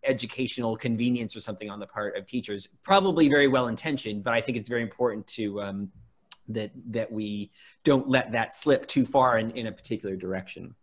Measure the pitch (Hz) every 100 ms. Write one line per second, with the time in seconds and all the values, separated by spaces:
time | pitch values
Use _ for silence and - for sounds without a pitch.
0 | 139 123 117 - 123 - 117 113 127 113
1 | 120 123 113 110 107 101 104 104 101 110
2 | 104 98 95 123 - 101 - _ - 196
3 | 190 165 151 143 143 127 123 110 160 135
4 | 110 104 98 117 - 117 104 120 117 -
5 | 123 107 - - 107 101 101 98 101 -
6 | - _ _ - - 110 107 131 120 113
7 | 110 107 107 104 101 _ - _ - 139
8 | 127 131 110 117 113 - 151 135 - -
9 | 120 139 127 117 113 120 110 - - 110
10 | 104 95 92 92 92 - 90 -